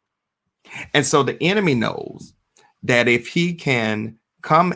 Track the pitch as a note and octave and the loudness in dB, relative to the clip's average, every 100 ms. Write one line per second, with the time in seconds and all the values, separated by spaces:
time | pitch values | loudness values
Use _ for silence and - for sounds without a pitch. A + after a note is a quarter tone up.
0 | _ _ _ _ _ _ _ - - D3 | _ _ _ _ _ _ _ -18 -4 0
1 | C#3+ D3+ C3 A2+ D#3 G#3 F#3 B2+ G#2+ G1+ | 2 2 0 -2 -2 0 2 0 0 -4
2 | - - - _ _ _ _ _ - B2 | -10 -14 -20 _ _ _ _ _ 0 2
3 | A#2+ A#2+ A#2 E3+ F3 E3+ D3 B2 A2 G#2+ | 4 2 0 -2 -2 -2 -2 0 0 -4
4 | A2 - _ _ - D#3 F3+ | -6 -12 _ _ 2 2 4